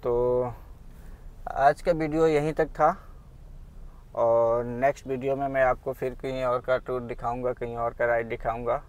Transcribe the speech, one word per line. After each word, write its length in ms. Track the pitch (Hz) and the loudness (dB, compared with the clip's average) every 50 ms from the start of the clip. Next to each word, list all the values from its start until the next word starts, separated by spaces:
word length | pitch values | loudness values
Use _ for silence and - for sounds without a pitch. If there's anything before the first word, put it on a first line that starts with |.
| - | 0
तो 500 | 127 120 120 123 123 123 123 123 123 120 - - - - - - - - - - - - - - - - - - | 2 2 2 2 2 2 2 0 -2 -4 -10 -14 -18 -18 -18 -18 -18 -18 -16 -16 -16 -16 -16 -16 -18 -16 -12 -10
आज 360 | - - - 135 143 151 - - | -8 -2 4 4 4 4 4 0
का 100 | 185 175 | 0 0
वीडियो 320 | 156 160 151 151 160 165 | 0 0 0 2 4 4
यहीं 260 | 160 156 147 147 156 156 | 4 4 4 2 0 0
तक 160 | - 165 147 | 0 -2 -2
था 260 | - - 156 156 185 - - - - - - - - - - - - - - - - - - - - - - - - | 0 2 2 2 2 0 -8 -18 -20 -20 -20 -20 -20 -20 -20 -18 -18 -18 -18 -18 -18 -16 -16 -16 -18 -18 -20 -10 -2
और 480 | 117 117 117 117 117 117 117 117 120 120 | 2 4 4 6 6 6 4 4 2 0
नेक्स्ट 420 | 120 120 120 131 139 143 - - | -2 -2 2 2 2 2 0 -4
वीडियो 280 | 131 135 127 123 135 135 | -6 -6 -2 0 -2 -2
में 100 | 135 143 135 | 0 -2 -2
मैं 140 | 135 135 131 | 2 2 4
आपको 280 | 127 127 - - 139 131 | 4 2 0 -2 -6 -6
फिर 220 | - - 131 123 | -4 -4 -6 -6
कहीं 280 | - - 135 131 131 131 | -6 -6 -6 -4 -2 -2
और 160 | 123 123 127 | 0 0 -2
का 160 | 120 - 127 123 | 0 0 0 0
टूर 220 | - - 127 127 120 | 0 -4 -4 -4 -4
दिखाऊंगा, 500 | 117 120 - 123 120 117 123 123 123 123 | -6 -10 -6 -4 -4 -4 -2 -2 -4 -2
कहीं 240 | - 123 117 117 | -2 -6 -8 -4
और 180 | 117 117 117 117 | -4 -4 -4 -2
का 120 | - 120 | 0 0
राइड 220 | 120 120 117 117 113 | 2 2 0 0 -2
दिखाऊंगा। 540 | 117 120 - 120 113 120 123 117 120 143 143 | -6 -4 -4 -4 -4 -2 -2 -2 -2 -2 -4